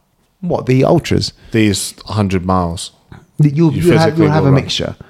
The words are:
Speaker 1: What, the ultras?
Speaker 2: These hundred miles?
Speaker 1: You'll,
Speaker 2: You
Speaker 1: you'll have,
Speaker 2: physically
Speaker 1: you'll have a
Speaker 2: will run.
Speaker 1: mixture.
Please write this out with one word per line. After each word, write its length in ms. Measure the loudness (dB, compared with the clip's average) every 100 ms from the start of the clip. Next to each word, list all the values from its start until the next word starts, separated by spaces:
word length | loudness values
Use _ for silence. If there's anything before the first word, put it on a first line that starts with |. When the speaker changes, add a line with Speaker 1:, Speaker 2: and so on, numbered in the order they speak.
| _ _ _ _
Speaker 1:
What, 240 | -6 -4 0
the 180 | 2
ultras? 480 | 2 2 0 -2 -2 -8 -6
Speaker 2:
These 440 | 0 0 0 -6 -12 -8
hundred 380 | -4 -2 -2 -2
miles? 460 | -2 -2 -6 -12 -18 _ -20 _ 0
Speaker 1:
You'll, 340 | 0 2 0
Speaker 2:
You 80 | 2
Speaker 1:
you'll 80 | 2
have, 80 | 2
Speaker 2:
physically 200 | 2 2 2
Speaker 1:
you'll 80 |
have 100 | 2
a 40 | 2
Speaker 2:
will 40 |
run. 80 | 2
Speaker 1:
mixture. 340 | 0 -6 -8 -10 -18